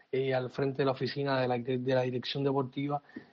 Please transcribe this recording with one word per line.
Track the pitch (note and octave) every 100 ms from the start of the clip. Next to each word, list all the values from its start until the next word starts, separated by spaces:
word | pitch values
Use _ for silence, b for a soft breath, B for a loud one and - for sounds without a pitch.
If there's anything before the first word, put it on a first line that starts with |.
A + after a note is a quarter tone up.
| b
eh, | C3 C3+
al | C3 B2+
frente | - C#3 C3+
de |
la | C3+
oficina | C3 C3 - C#3 C3+
de | B2+
la, | B2
de | A#2+ B2+ B2
la | C3
dirección | B2+ B2 - C#3+
deportiva, | C#3 C3+ C3 C#3+ C#3+ C#3+ B B B